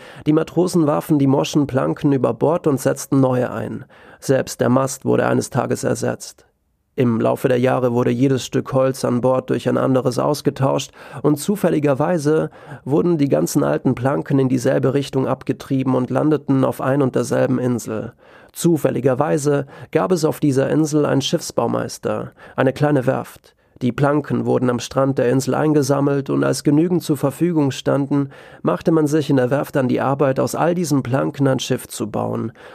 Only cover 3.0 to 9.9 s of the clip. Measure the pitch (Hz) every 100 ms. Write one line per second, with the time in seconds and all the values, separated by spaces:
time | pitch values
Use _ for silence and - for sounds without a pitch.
3 | - 139 127 127 113 104 113 110 131 -
4 | - - - 131 - - 123 127 135 -
5 | 120 120 120 123 117 123 120 123 123 120
6 | 120 120 - - _ _ _ _ _ -
7 | 123 110 120 127 139 127 127 131 123 120
8 | 123 120 139 131 - 131 - 135 131 135
9 | 123 123 127 131 127 127 127 123 127